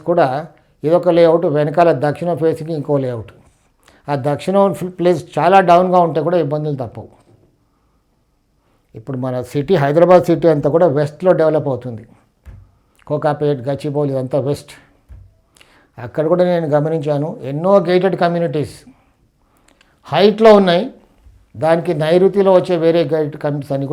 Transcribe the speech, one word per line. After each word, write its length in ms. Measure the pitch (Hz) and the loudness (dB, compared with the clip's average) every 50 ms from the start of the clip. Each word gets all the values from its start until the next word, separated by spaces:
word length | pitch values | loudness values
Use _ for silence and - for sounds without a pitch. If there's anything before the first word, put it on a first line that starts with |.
| - - | -4 -2
కూడా 180 | 175 180 160 135 127 143 165 165 _ _ _ _ _ _ - | 0 2 2 0 0 -6 -8 -12 _ _ _ _ _ _ -4
ఇదొక 240 | 147 165 175 175 180 170 | 0 0 0 2 2 2
లేఅవుట్, 280 | 170 170 165 160 165 - 180 139 | 4 4 4 4 2 0 0 0
వెనకాల 340 | 151 147 151 143 180 170 170 156 135 143 | 0 -2 -2 2 2 2 2 2 0 -2
దక్షిణ 240 | 147 143 - 170 175 170 139 | -4 -4 -4 -6 -6 -4 -2
ఫేసింగ్ 320 | 156 160 160 156 151 156 165 151 | -2 -2 -2 -4 -6 -10 -8 -8
ఇంకో 180 | 139 147 147 139 135 | -4 -4 -2 -2 -2
లేఅవుట్. 260 | 127 123 113 104 - - - _ _ _ _ _ _ _ _ _ _ _ _ - - | -4 -8 -8 -12 -14 -18 -20 _ _ _ _ _ _ _ _ _ _ _ _ -10 -6
ఆ 40 | 143 139 123 | -6 -4 -4
దక్షిణం 460 | 147 143 139 - - 190 196 196 196 190 190 | -4 -4 -4 -4 -2 0 2 2 0 0 -4
ఫ్-, 120 | 175 180 180 - | -8 -10 -6 -2
ప్లేస్ 220 | 175 175 180 151 147 - - | 0 0 0 0 -2 -8 -4
చాలా 220 | 156 147 170 196 196 190 170 | -2 0 4 4 4 6 6
డౌన్గా 320 | 175 175 185 185 180 180 175 | 4 4 4 4 2 2 2
ఉంటే 140 | 165 143 160 147 | 2 0 -2 -2
కూడా 120 | 165 175 175 156 | -2 0 -2 -2
ఇబ్బందులు 320 | 139 147 151 151 156 147 131 127 | -2 -4 -6 -6 -6 -6 -8 -8
తప్పవు. 280 | 107 - 113 104 - _ _ _ _ _ _ _ _ _ _ _ _ _ _ _ _ _ _ _ _ _ _ _ _ _ _ _ _ _ _ _ _ _ _ _ _ - 113 | -10 -12 -16 -18 -18 _ _ _ _ _ _ _ _ _ _ _ _ _ _ _ _ _ _ _ _ _ _ _ _ _ _ _ _ _ _ _ _ _ _ _ _ -20 -20
ఇప్పుడు 200 | 113 - 135 127 127 | -14 -10 -10 -8 -6
మన 100 | 131 127 127 123 - - | -6 -6 -8 -8 -6 -6
సిటీ, 220 | 147 143 - 196 165 143 | -6 -2 0 0 2 2
హైదరాబాద్ 420 | 139 147 165 175 175 180 180 - - | 2 4 4 4 6 6 4 4 4
సిటీ 180 | 165 156 165 165 160 | 0 2 2 2 2
అంతా 140 | 147 143 147 135 | 2 0 0 2
కూడా 140 | 165 180 170 135 147 | 2 2 2 2 0
వెస్ట్లో 320 | 151 147 - - 180 185 180 151 | -4 -4 -6 -4 0 0 2 2
డెవలప్ 280 | 160 156 156 156 - 143 131 | 2 0 0 0 -2 -4 -6
అవుతుంది. 320 | 120 - 127 117 107 110 _ _ _ _ _ _ _ _ - - - - _ _ _ _ _ _ _ _ - | -8 -8 -12 -14 -14 -18 _ _ _ _ _ _ _ _ -20 -20 -20 -20 _ _ _ _ _ _ _ _ -8
కోకాపేట్, 540 | 147 151 147 151 147 151 151 147 147 127 117 139 | -6 -2 -2 -2 -2 0 -2 -2 -2 -2 -4 -6
గచ్చిబౌలి 440 | 139 135 - 151 139 147 147 143 135 | -6 -6 -6 -6 -4 -2 -2 -2 -2
ఇదంతా 240 | 131 131 127 156 143 123 139 | -4 -6 -4 -4 -4 -2 -2
వెస్ట్. 260 | 143 - - - - - _ _ _ _ _ - - - - - _ _ _ _ _ _ - _ _ _ _ _ _ - 117 | -4 -6 -8 -18 -20 -20 _ _ _ _ _ -20 -20 -20 -20 -20 _ _ _ _ _ _ -20 _ _ _ _ _ _ -16 -16
అక్కడ 180 | 120 - - 156 160 180 | -10 -6 -4 0 0 2
కూడా 100 | 175 180 180 180 | 2 2 0 0
నేను 160 | 170 165 151 143 | -2 -2 0 0
గమనించాను, 540 | 147 147 160 165 160 143 147 147 143 147 160 208 247 - 127 139 | 0 0 0 -4 -4 -4 -4 -4 -4 -4 -6 -8 -10 -10 -10 -8
ఎన్నో 200 | 147 170 185 202 202 180 170 | -4 -2 2 2 2 2 2
గేటెడ్ 300 | 180 180 180 196 180 - 180 | 0 0 0 0 -2 0 -2
కమ్యూనిటీస్ 520 | 170 170 175 170 165 143 151 135 - - - - - - _ _ _ _ _ _ _ _ _ _ _ _ _ _ _ _ _ _ _ _ _ _ - 135 | -2 -2 -2 -4 -4 -4 -6 -6 -8 -10 -18 -20 -20 -20 _ _ _ _ _ _ _ _ _ _ _ _ _ _ _ _ _ _ _ _ _ _ -4 0
హైట్లో 380 | 160 190 214 214 214 220 220 214 202 | 2 2 2 2 6 6 6 8 8
ఉన్నాయి, 240 | 196 185 170 175 220 269 - - _ _ _ _ _ - _ _ _ _ - 107 135 | 6 4 2 0 -2 -4 -10 -18 _ _ _ _ _ -20 _ _ _ _ -10 -4 0
దానికి 280 | 156 165 170 156 175 170 147 156 | 0 0 0 0 -4 -4 -2 0
నైరుతిలో 480 | 156 170 180 185 196 185 202 196 190 190 180 | 0 2 2 2 2 2 2 2 4 4 2
వచ్చే 160 | 175 180 180 170 160 | 2 2 -2 0 0
వేరే 180 | 165 165 175 165 143 156 | 2 2 2 0 0 -2
గేటెడ్ 260 | 156 151 147 147 147 - | -2 -4 -4 -6 -6 -6
కమ్యూనిటీస్ 300 | 147 143 143 131 - 139 | -6 -6 -6 -6 -6 -6
అన్నీ 100 | 139 139 131 | -6 -6 -6